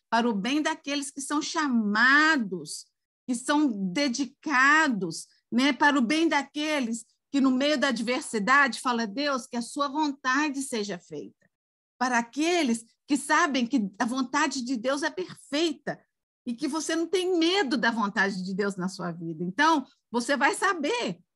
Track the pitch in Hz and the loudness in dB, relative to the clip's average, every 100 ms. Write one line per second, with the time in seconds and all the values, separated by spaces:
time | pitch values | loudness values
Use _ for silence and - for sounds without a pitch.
0 | _ 233 240 202 214 294 311 311 277 285 | _ 0 2 0 0 0 -2 -4 -4 -6
1 | 277 - - 294 294 330 302 233 208 214 | -6 -10 -4 -4 -2 -2 0 0 0 4
2 | 247 285 311 311 202 180 - - - _ | 4 6 6 2 0 -6 -10 -14 -16 _
3 | _ _ - 240 - 294 302 202 190 180 | _ _ -6 -6 0 2 2 0 -4 0
4 | 285 240 277 _ 311 254 269 311 311 208 | -2 -2 -6 _ -2 2 6 6 4 0
5 | 175 160 - _ _ 226 277 285 294 277 | -4 -6 -14 _ _ 2 2 4 4 4
6 | 220 311 330 294 269 294 302 302 226 226 | 2 2 2 2 -2 -6 -2 -2 -2 -6
7 | - _ _ 277 269 254 285 302 277 226 | -10 _ _ 2 4 4 2 2 0 0
8 | 233 262 - 220 196 277 277 - 262 233 | -2 -4 -4 -2 4 4 4 0 -4 -2
9 | 226 208 285 262 - 240 233 294 285 285 | -2 -2 -2 -2 -4 -8 -6 -4 -4 -2
10 | 294 277 254 262 302 277 262 226 202 175 | -2 -2 0 0 0 -2 -4 -4 -4 -8
11 | - 147 - _ _ _ _ _ _ _ | -10 -14 -14 _ _ _ _ _ _ _
12 | 247 240 233 277 320 349 277 226 - _ | 0 0 -2 -2 2 2 2 0 -4 _
13 | _ 285 - 311 339 269 233 269 196 - | _ -2 2 2 4 2 0 0 -2 -4
14 | 233 262 247 285 302 269 240 262 247 277 | -4 -2 -2 0 0 -2 -4 -4 -2 -2
15 | 302 285 349 - - 285 330 - - 147 | -4 -6 -10 -12 -6 -2 -2 -2 -8 -10
16 | _ _ _ _ - 233 294 311 302 330 | _ _ _ _ -10 -6 -4 -4 -2 -2
17 | 330 381 359 359 330 392 285 254 233 226 | 0 -2 0 2 2 2 0 0 0 0
18 | 202 202 196 190 185 190 202 190 185 - | 0 2 0 -2 -6 -2 -2 -2 -6 -6
19 | 175 170 165 160 180 185 311 311 269 _ | -10 -8 -10 -6 -6 2 2 2 -2 _
20 | _ 233 240 277 285 403 370 349 285 480 | _ -6 -2 0 0 2 0 0 -2 -2
21 | 269 170 _ | -4 -8 _